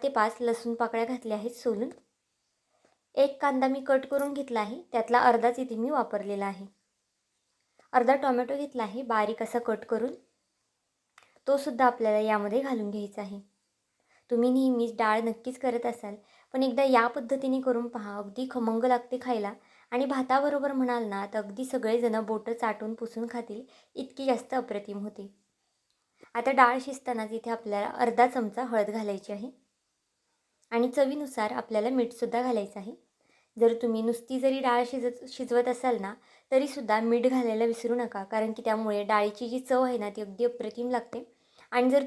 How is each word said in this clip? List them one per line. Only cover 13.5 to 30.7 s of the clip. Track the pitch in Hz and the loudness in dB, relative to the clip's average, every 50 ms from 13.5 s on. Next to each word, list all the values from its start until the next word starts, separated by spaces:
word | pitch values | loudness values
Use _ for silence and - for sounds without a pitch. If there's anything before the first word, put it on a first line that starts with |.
| _ _ _ _ _ _ _ _ _ _ _ _ _ _ _ - | _ _ _ _ _ _ _ _ _ _ _ _ _ _ _ -2
तुम्ही | 240 233 240 247 | 2 2 4 4
नेहमीच | 254 262 262 262 247 233 233 226 220 | 4 4 4 4 2 2 0 -2 0
डाळ | - 226 214 214 220 | 0 2 2 2 2
नक्कीच | 226 226 220 - - 254 254 - | 2 0 -2 -4 -6 -10 -8 -4
करत | - 254 233 240 240 | -2 -2 0 0 -2
असाल, | 240 233 - - 202 208 - - _ _ _ _ _ - | -4 -6 -6 -10 -12 -12 -14 -16 _ _ _ _ _ -2
पण | 262 | 0
एकदा | 269 262 233 269 277 | 0 2 2 4 4
या | 269 262 233 226 240 | 6 8 6 6 4
पद्धतीने | 240 294 233 233 269 262 269 262 262 262 | 2 -2 -4 -2 -2 -2 0 0 0 0
करून | 254 262 247 233 240 240 | 2 0 0 0 -2 -4
पहा, | 240 240 208 208 202 208 | -6 -8 -10 -8 -8 -10
अगदी | 202 202 196 247 262 262 | -10 -8 -6 -6 -6 -4
खमंग | - 247 226 226 226 226 240 | -4 -2 0 0 0 2 4
लागते | 254 247 240 247 - 254 254 | 4 2 2 0 -4 -8 -6
खायला. | 254 254 240 220 202 202 226 - _ _ _ _ _ - | -2 -2 -2 -2 -2 -4 -6 -10 _ _ _ _ _ -6
आणि | 240 247 277 | -2 -2 0
भाताबरोबर | 254 277 262 262 262 262 277 277 294 285 285 269 277 | 0 0 0 2 2 2 2 4 2 0 0 0 0
म्हणाल | 277 262 254 247 240 240 226 | 0 0 0 0 0 -2 -2
ना | 208 196 196 202 | -4 -4 -6 -6
तर | 202 - 220 | -4 -6 -6
अगदी | 202 202 196 240 262 | -6 -6 -8 -8 -6
सगळेजण | 262 - 262 226 220 226 240 240 233 214 220 | -4 -4 -2 0 0 0 2 2 2 0 0
बोटं | 214 208 220 214 - 233 226 | -2 -2 -4 -4 -4 -6 -6
चाटून | 233 - 220 208 - 214 214 226 | -2 -2 -2 -2 -4 -6 -8 -8
पुसून | - 233 226 - 226 226 233 | -8 -8 -10 -8 -8 -8 -6
खातील, | - 240 226 - 208 220 262 - - - _ _ - | -8 -8 -10 -10 -12 -14 -14 -16 -20 -20 _ _ -12
इतकी | 262 262 - - - 269 | -12 -12 -10 -10 -4 0
जास्त | 269 240 - - - 262 | 0 0 0 -2 -4 -4
अप्रतिम | 254 247 - 208 202 202 - 202 202 | -4 -2 -4 -6 -8 -8 -8 -10 -10
होते. | 202 208 - - 196 202 _ _ _ _ _ _ _ _ _ _ _ _ _ _ _ _ _ _ - - - | -10 -10 -12 -14 -18 -18 _ _ _ _ _ _ _ _ _ _ _ _ _ _ _ _ _ _ -16 -10 -6
आता | 233 240 262 | -2 0 2
डाळ | 269 262 254 240 247 262 | 6 8 8 6 6 2
शिजतानाच | 254 277 262 262 - 262 240 226 220 208 | -4 -6 -10 -8 -6 -4 -4 -4 -4 -6
इथे | 220 226 - 233 | -8 -8 -6 -6
आपल्याला | 226 226 - 208 202 202 208 - - | -6 -6 -4 -4 -2 -2 -2 -2 -2
अर्धा | - - 233 196 214 240 | 0 0 2 4 4 4
चमचा | 254 262 254 226 208 196 240 262 | 4 4 0 -4 -4 -4 -6 -4
हळद | 240 233 220 202 202 | 0 0 0 0 0
घालायची | 208 226 214 208 196 190 - - | -2 -4 -4 -4 -6 -6 -6 -10
आहे | 202 202 220 262 - _ _ _ _ _ _ _ _ _ _ _ _ _ _ _ _ _ _ _ _ _ _ - | -10 -10 -10 -12 -14 _ _ _ _ _ _ _ _ _ _ _ _ _ _ _ _ _ _ _ _ _ _ -4